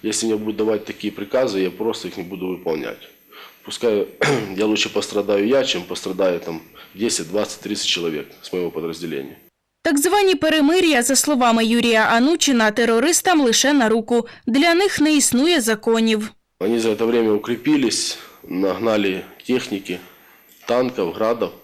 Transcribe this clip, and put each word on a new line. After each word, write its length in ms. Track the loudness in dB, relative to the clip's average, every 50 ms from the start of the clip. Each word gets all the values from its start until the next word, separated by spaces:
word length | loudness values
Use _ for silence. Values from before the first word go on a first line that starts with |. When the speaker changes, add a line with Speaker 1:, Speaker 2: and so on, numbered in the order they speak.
Speaker 1:
если 240 | -4 -4 -4 -2 0 0
мне 80 | 0 0
будут 180 | -2 -6 -4
давать 300 | -2 0 0 0 -2 -4
такие 280 | -8 -12 -8 -8 -8 -8
приказы, 460 | -8 -12 -4 -2 0 0 0 0 -2
я 100 | -2 -2
просто 380 | -2 -4 -4 -4 -4 -4 -8 -10
их 100 | -10 -10
не 60 | -10
буду 240 | -10 -10 -8 -6 -6
выполнять. 500 | -6 -6 -4 -4 -4 -4 -6 -8 -12 -14 -18 -20 -20 _ _ _ -20 -20 -20 -20 -20 _ _
Пускай 440 | -14 -10 -2 0 0 2 2 0 -2 -4 -4 0 0
<clears throat> 260 | 0 0 -2 -4 -4 -2
я 80 | 0
лучше 240 | 0 0 0 -2 -2
пострадаю 580 | -2 -4 -4 -2 -4 -4 0 0 0 2 2 2
я, 160 | 2 2 2
чем 200 | 0 -2 -4 -4
пострадаю 560 | -8 -10 -8 -8 -8 -4 0 0 0 0 -2
там 220 | -4 -8 -10 -10 -12 -16 -20 -20 -20 -20 -8
десять, 320 | -4 -2 -2 -2 -4 -6 -4
двадцать, 340 | -4 -4 -4 -4 -8 -12
тридцать 260 | -8 -8 -6 -4 -2 -2
человек 400 | -2 -2 -2 -4 -4 -6 -8 -12 -18 -20
с 100 | -14 -8 -6
моего 180 | -4 -4 -4
подразделения. 680 | -6 -6 -6 -6 -8 -8 -8 -8 -8 -8 -10 -12 -16 -20 _ _ _ _ _ _ _ _ _
Speaker 2:
Так 140 | 0 0 2
звані 380 | 2 2 2 4 4 4 2
перемир'я, 680 | 2 2 2 2 4 4 4 4 4 4 4 2 2 2
за 120 | 2 0
словами 500 | 0 2 0 0 2 2 4 4 4 2
Юрія 380 | 2 2 2 2 2 2 2 2 2
Анучина, 600 | 2 2 4 2 2 2 2 2 2 4 2 2
терористам 680 | 2 2 2 2 2 2 2 2 0 2 2 2 4 4
лише 320 | 4 4 2 2 2 2 4
на 160 | 4 4 4
руку. 380 | 2 0 0 0 0 0 0 -2 -10 -10 _
Для 280 | 0 2 4 4 4 4
них 260 | 4 2 2 2 2
не 140 | 2 4 4
існує 460 | 4 2 2 2 2 2 4 2 2
законів. 680 | 2 0 -2 0 0 0 2 2 2 2 0 0 -2 -6 -12 _ _ _ _ _
Speaker 1:
Они 200 | -2 0 0 2
за 100 | 2 0
это 160 | 0 0 0
время 280 | 2 2 2 4 4 2
укрепились, 840 | 0 0 -2 -4 -2 0 2 2 4 2 2 0 -2 -4 -6 -8 -10 -14 -20 -20 -20 -14 -8
нагнали 720 | -4 -2 0 0 0 0 0 0 2 2 2 0 -2 -4 -8 -12 -18 -20 -4 -2
техники, 520 | -2 -2 0 -2 -6 -6 -6 -6 -10 -10 -10 -18 -20 -20 _ -20 -20 _ _ _ _ _ -4
танков, 480 | -2 0 0 0 0 -2 -2 -4 -2 -2
градов, 380 | -2 0 0 0 0 -2 -6 -6 -12